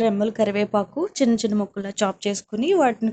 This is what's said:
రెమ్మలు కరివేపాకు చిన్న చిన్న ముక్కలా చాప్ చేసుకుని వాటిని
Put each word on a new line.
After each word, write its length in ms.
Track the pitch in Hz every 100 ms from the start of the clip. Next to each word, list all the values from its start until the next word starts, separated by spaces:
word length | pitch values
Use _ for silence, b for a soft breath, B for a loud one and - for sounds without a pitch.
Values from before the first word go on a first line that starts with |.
రెమ్మలు 280 | 226 202 214 214
కరివేపాకు 640 | 208 202 208 208 196 - 381 -
చిన్న 160 | 254 226
చిన్న 160 | 226 208
ముక్కలా 300 | 196 - 196 202
చాప్ 180 | 202 190 208
చేసుకుని 440 | 196 - 214 285 381
వాటిని 300 | 262 233 220